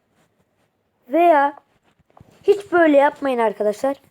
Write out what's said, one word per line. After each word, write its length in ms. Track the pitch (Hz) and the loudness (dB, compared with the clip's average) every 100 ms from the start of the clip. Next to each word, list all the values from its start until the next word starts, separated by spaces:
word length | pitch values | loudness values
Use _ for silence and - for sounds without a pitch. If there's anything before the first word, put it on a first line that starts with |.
| _ _ _ _ _ _ _ _ _ _ _ | _ _ _ _ _ _ _ _ _ _ _
Veya 440 | 285 349 302 277 311 _ _ _ _ _ _ - _ | 0 2 2 0 -6 _ _ _ _ _ _ -20 _
hiç 280 | - 403 - | -2 -2 -2
böyle 260 | 349 320 285 | 0 2 2
yapmayın 420 | 285 294 277 247 | 0 -2 -6 -4
arkadaşlar. 600 | 226 202 208 208 269 277 _ | -4 -2 -6 -4 -6 -8 _